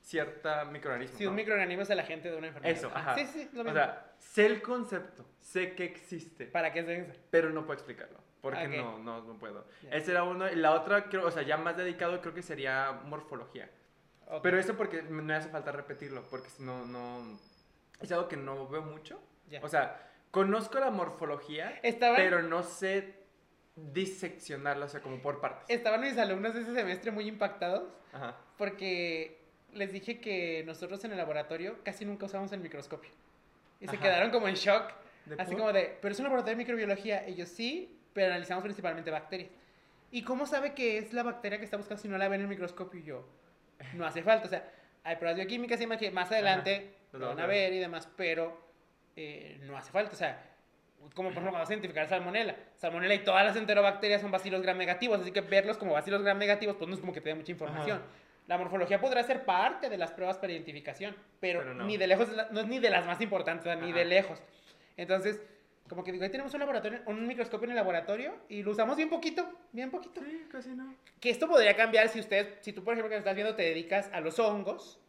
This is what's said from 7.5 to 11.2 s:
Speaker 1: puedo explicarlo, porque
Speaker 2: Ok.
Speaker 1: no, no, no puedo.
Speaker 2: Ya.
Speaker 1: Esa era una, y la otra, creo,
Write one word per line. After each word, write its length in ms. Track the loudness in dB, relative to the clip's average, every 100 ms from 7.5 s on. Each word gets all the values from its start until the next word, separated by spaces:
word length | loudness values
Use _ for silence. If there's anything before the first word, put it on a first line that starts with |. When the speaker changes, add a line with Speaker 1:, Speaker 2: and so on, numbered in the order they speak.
| 0 -4
Speaker 1:
puedo 80 |
explicarlo, 460 | -8 -8 -14 -14 -18 _ _
porque 260 | -6 -4 -4
Speaker 2:
Ok. 40 |
Speaker 1:
no, 260 | -4 -6 -8
no, 220 | -10 -10
no 140 | -12 -14
puedo. 260 | -12 -12 -16 -20
Speaker 2:
Ya. 80 | -4
Speaker 1:
Esa 220 | -4 2
era 120 | 2
una, 280 | 2 0 0
y 40 | 4
la 180 | 6
otra, 320 | 6 4 2 2
creo, 160 | 0